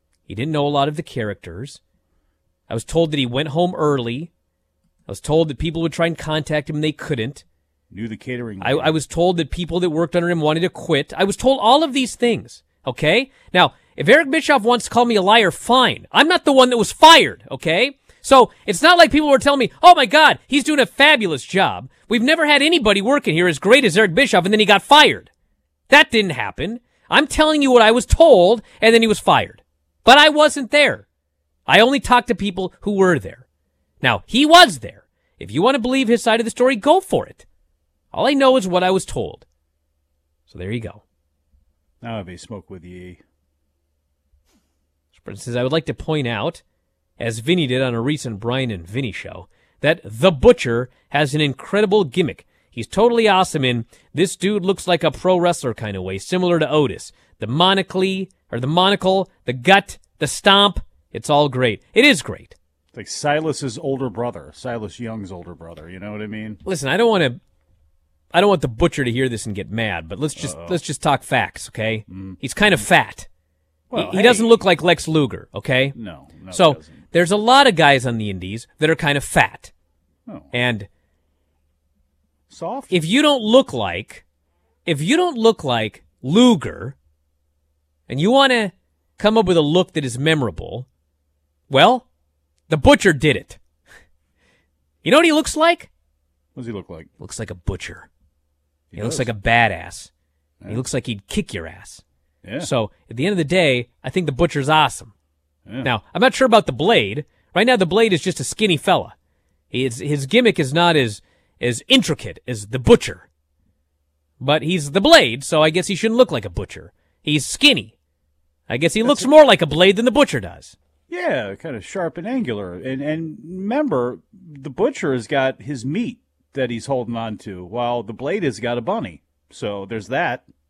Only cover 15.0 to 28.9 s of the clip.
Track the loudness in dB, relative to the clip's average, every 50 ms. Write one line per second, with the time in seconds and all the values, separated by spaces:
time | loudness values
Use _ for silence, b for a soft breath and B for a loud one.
15 | 2 2 2 0 2 4 4 4 4 2 -2 -4 -2 0 2 2 2 2 -2 -4
16 | -12 -4 0 0 2 2 2 0 2 4 6 6 6 4 4 0 -2 -2 2 8
17 | 10 10 10 10 8 2 -2 -10 -14 -14 -14 -8 -4 -2 0 0 0 -2 -4 _
18 | _ b b b b 4 6 6 6 4 b b b b -6 2 4 4 6 6
19 | 6 6 6 0 2 4 2 2 4 2 2 2 0 -2 b b 8 8 8 8
20 | 6 2 4 4 6 6 4 2 _ _ -2 -2 0 0 0 0 0 0 2 2
21 | 4 4 4 4 2 -4 -4 -6 -8 -4 -2 0 0 0 -2 -6 -12 -16 _ _
22 | _ _ -2 0 2 0 0 0 2 2 2 2 2 2 0 2 2 2 0 2
23 | 2 0 0 0 0 -2 -2 0 0 0 -2 -2 2 4 4 6 4 4 2 2
24 | 2 2 2 0 0 2 2 0 2 2 2 2 4 4 4 2 4 6 6 6
25 | 6 6 2 -4 -10 _ _ _ _ _ _ _ _ _ _ _ _ _ 4 4
26 | 4 4 2 0 0 0 -4 -6 -8 -8 -8 -8 -10 -10 -10 -12 _ _ _ _
27 | _ _ 0 0 0 0 0 0 2 2 2 0 2 4 6 6 6 6 4 2
28 | 2 0 4 6 8 8 8 8 6 4 2 0 b b b b 2 4